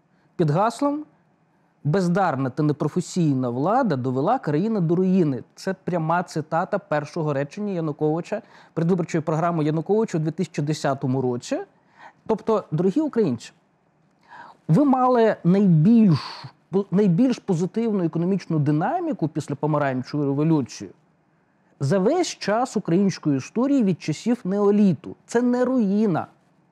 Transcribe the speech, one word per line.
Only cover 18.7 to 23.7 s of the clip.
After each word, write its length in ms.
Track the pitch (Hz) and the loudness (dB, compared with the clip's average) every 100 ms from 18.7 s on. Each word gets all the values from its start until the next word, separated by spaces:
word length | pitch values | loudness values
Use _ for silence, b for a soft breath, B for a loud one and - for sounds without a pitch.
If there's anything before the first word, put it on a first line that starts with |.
| 151 190 339 339 226 156 | 0 0 -2 -4 -4 -4
після 260 | - - | -6 -8
помаранчевої 760 | 143 151 151 143 127 123 147 143 | -4 -2 0 0 -2 -6 -4 -2
революції 600 | 139 156 160 123 - 98 - _ _ _ _ _ _ _ _ | 0 2 0 0 -8 -16 -18 _ _ _ _ _ _ _ _
за 180 | 135 196 | -2 0
весь 300 | 190 349 330 | 2 0 -2
час 480 | - - 214 254 214 | -4 -4 -2 -2 -4
української 600 | - 170 196 - 156 135 | 0 2 2 0 -2 -2
історії 480 | - - 269 | -4 -4 0